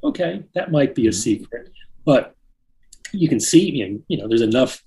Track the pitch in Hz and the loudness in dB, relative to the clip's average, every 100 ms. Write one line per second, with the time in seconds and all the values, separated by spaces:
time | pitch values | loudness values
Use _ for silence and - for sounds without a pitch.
0 | 294 - 165 190 - 180 180 151 139 - | -4 -2 -4 -4 -8 -8 -2 2 2 2
1 | 110 101 - 104 - - - - - - | 0 0 -2 -4 -4 -16 -16 -20 -20 -8
2 | - 131 - _ _ _ _ _ _ - | 2 2 2 _ _ _ _ _ _ -20
3 | - 202 165 113 - 165 190 143 95 104 | -12 -2 0 0 4 4 4 -4 -6 -8
4 | - 143 107 113 113 120 127 - | -8 -8 -2 0 2 2 0 -2